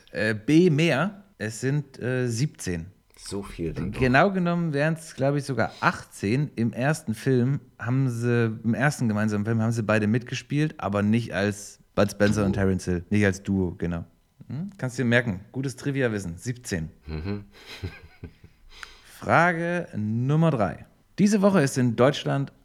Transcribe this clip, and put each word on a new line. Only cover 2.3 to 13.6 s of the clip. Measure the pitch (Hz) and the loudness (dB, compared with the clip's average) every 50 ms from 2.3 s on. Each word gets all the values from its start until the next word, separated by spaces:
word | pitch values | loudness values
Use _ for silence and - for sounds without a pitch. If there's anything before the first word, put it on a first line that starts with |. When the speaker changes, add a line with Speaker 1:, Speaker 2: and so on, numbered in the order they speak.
| 117 110 143 151 - - - 90 87 82 82 - - _ _ _ _ | -2 -2 -2 -4 -4 -6 -8 -6 -6 -6 -8 -10 -16 _ _ _ _
Speaker 2:
So | - - - 95 101 98 | -20 -14 -10 -8 -8 -8
viel | - - - 82 80 78 | -10 -8 -8 -6 -6 -6
dann | - - - 107 | -6 -6 -6 -2
doch. | - | 0
Speaker 1:
Genau | 131 127 127 135 175 202 | 2 4 4 4 4 2
genommen | 190 185 175 175 175 175 170 165 139 | 2 0 0 0 0 -2 -2 -2 0
wären's, | 139 147 160 165 160 - - - | 0 0 0 -2 -4 -8 -12 -6
glaub | - 135 139 143 | -2 0 0 0
ich, | 147 135 | 0 0
sogar | - 127 117 101 - - - | 2 4 4 4 2 0 -2
achtzehn. | - 170 - - - - - - - 98 120 143 151 - - | 0 0 0 -2 -6 -16 -10 -4 -2 0 0 0 0 -2 -2
Im | - 117 117 - | -2 -2 -2 0
ersten | - 123 147 156 - - - 107 | 0 0 0 0 -2 -2 -6 -6
Film | - - 135 131 123 120 127 143 - - - _ - | -4 0 2 2 2 2 2 0 -2 -4 -10 _ -8
haben | - 120 127 135 135 127 | -4 -2 0 0 0 0
sie, | 120 117 120 120 120 120 117 113 110 113 - | 0 -2 0 2 2 2 2 2 0 -2 0
im | 117 113 | 0 0
ersten | 104 131 151 147 - 131 110 | 2 2 0 0 0 0 0
gemeinsamen | 104 104 107 110 104 104 104 | 0 0 0 0 0 0 0
Film | 113 117 113 | 0 0 0
haben | 113 117 117 | 0 0 0
sie | 117 107 | 0 0
beide | 98 107 110 104 | 2 2 2 4
mitgespielt, | 104 113 127 - - 135 - - - 143 147 151 156 156 - | 2 2 0 -2 -4 -10 -10 -8 -4 -2 -2 -2 -2 -4 -4
aber | - 98 101 101 101 | -4 -2 0 0 2
nicht | 104 110 120 113 - - | 2 2 2 0 -2 -2
als | 92 101 104 101 - - - - - _ _ _ | 0 0 0 -2 -4 -8 -18 -20 -20 _ _ _
Bud | - 101 98 | 0 0 0
Spencer | - - 101 101 104 110 | 2 2 2 4 4 4
Speaker 2:
Duo. | 101 | 2
Speaker 1:
und | 98 92 | 0 2
Terence | - 95 95 95 90 - | 2 2 2 0 0 0
Hill. | 90 90 85 85 - | -2 -2 -2 -2 0
Nicht | 104 104 104 | 2 2 4
als | 98 92 - - | 2 2 0 -2
Duo, | - 98 95 | -2 0 0